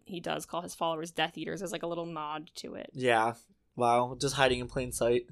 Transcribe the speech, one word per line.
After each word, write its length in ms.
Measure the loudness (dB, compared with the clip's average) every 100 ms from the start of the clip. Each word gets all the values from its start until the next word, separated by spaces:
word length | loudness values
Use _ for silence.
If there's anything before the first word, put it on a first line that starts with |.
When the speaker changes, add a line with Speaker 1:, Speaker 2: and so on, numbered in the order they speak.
| -10
Speaker 1:
he 140 | -8
does 260 | -4 -4 -4
call 160 | -6
his 140 | -6 -2
followers 360 | -2 -2 -6
Death 260 | -2 -2 -4
Eaters 240 | -8 -6
as, 80 | -6
like, 120 | -6
a 40 | -6
little 180 | -6 -6
nod 460 | -8 -6 -8 -10 -14
to 200 | -12 -12
it. 160 | -12
Speaker 2:
Yeah. 400 | 0 4 6 4 0 _ _ _ 2
Wow. 400 | 4 4 2 -2
Just 160 | -2 4
hiding 240 | 4 4
in 80 | -2
plain 240 | -6 -6
sight. 340 | 0 4 4 2